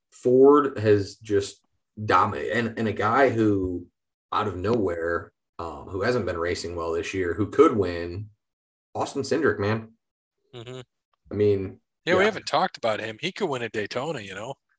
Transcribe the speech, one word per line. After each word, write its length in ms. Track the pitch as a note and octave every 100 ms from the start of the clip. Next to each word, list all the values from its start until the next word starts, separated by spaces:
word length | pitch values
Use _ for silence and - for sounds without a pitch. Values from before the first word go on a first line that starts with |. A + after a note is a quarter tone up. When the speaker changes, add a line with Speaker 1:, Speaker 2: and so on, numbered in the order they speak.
| _
Speaker 1:
Ford 680 | - B2+ C3 C3+ D3 C#3 -
has 380 | G#2+ G#2 F#2+ -
just 460 | - G2+ - - _ _ _ -
dominated. 480 | G#2+ F2 G#2 C#2+ C2+ G#2+
And, 220 | A2+ A#2
and 80 | A2+
a 60 |
guy 360 | G2 G#2 A#2+ C3
who 580 | A2+ G#2+ G2+ F#2 F2+ - _ _ _ _
out 160 | F2 G#2
of 100 | F2+
nowhere, 720 | G2 A#2 F#2 E2+ E2 E2+ - _ _ -
um, 300 | E2+ D2+ -
who 120 | F#2+
hasn't 240 | G#2+ B2 F2+
been 120 | E2+
racing 380 | E2+ E2+ F2 F2
well 160 | E2
this 220 | E2 E2
year, 200 | F#2+ F2
who 140 | E2+ G2+
could 280 | - D#3 A#2
win, 520 | F2+ F2 F2 F2+ G#2+ _ _ _ _ _ _
Austin 300 | - - C#3
Cindric, 340 | C3 C#3 C3+ F#2+
man. 300 | G2+ A2+ - _ _ _ _ _ _
Speaker 2:
Mm-hmm. 280 | B2 A#2 B2+ B2 _ _ _ _
Speaker 1:
I 40 | G2+
mean, 440 | G#2 G2 F#2+ - _ _ -
Speaker 2:
Yeah, 100 | F3+
we 40 |
Speaker 1:
yeah. 60 | G3+
Speaker 2:
haven't 200 | F3 -
talked 320 | C#3+ F#3+ -
about 220 | A#2 G#2
him. 180 | G#2+ G#2+
He 120 | E3+
could 160 | - F#3
win 120 | C3
at 80 | A2+
Daytona, 480 | A2 G2+ B2 C#3+ D3
you 160 | G2+ F#2+
know? 180 | A#2 C3+ _